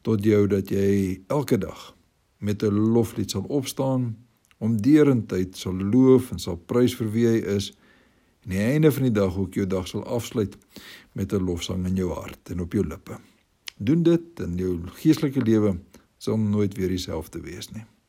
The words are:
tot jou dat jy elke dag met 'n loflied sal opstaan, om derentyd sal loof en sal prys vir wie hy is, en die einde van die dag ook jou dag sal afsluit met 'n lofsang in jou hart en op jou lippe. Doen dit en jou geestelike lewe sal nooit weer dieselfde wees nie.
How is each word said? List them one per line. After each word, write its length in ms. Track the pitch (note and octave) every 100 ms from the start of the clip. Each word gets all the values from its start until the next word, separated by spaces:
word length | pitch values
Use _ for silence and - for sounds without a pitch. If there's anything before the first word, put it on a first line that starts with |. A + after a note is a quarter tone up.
tot 220 | - A2
jou 240 | G#2+ G#2 G2+
dat 220 | G2 G2
jy 520 | G2 G2 G2+ F#2+ F#2 -
elke 300 | C#3+ C#3 A2+
dag 380 | E2 - - _ _ _ _ _
met 260 | G#2 G2+
'n 100 | A2
loflied 580 | G2+ A2 A#2 A2 - G2+
sal 120 | G2
opstaan, 720 | F#2+ C#3+ B2+ - C3+ B2+ A#2+ A2 _ _ _ _
om 240 | G#2+ A2+
derentyd 760 | A#2 D3+ D3 B2 G2 F#2 F#2 -
sal 160 | F#2+
loof 580 | F#2 G2 B2 C3 C3 -
en 80 | E2+
sal 180 | - E2+
prys 380 | - A#2+ B2
vir 160 | B2 A2+
wie 160 | A2 A#2
hy 100 | A2+
is, 400 | G2 G2+ - _ _ _ _ _ _ _
en 80 | -
die 100 | F#2
einde 320 | A2 D3+ D#3
van 120 | B2+
die 80 | C3
dag 260 | G#2 F#2+ F2
ook 160 | F#2
jou 140 | - F#2+
dag 200 | F#2+ F2
sal 180 | G#2+
afsluit 520 | - A#2+ - B2 G2 - _ - - - _
met 220 | - G2
'n 100 | G#2
lofsang 420 | F#2 E2+ - F#2
in 100 | F2+
jou 160 | F#2+ F2+
hart 360 | D2+ - - -
en 120 | F2
op 120 | E2+
jou 140 | G#2+ E2
lippe. 300 | D#2 - - - _ _ _ - _
Doen 260 | G#2 E3
dit 360 | E3 E3+ E3+ -
en 160 | E2+ F2+
jou 220 | F#2 E2+
geestelike 560 | F2 - D#3+ D3 D3 C3
lewe 380 | A2+ A2 G#2 F2 - - _ _
sal 160 | - A2
nooit 400 | G#2+ G#2 G2+ -
weer 160 | F#2
dieselfde 480 | F2+ - D#2+ - E2
wees 300 | - F2 -
nie. 120 | A2 A2 _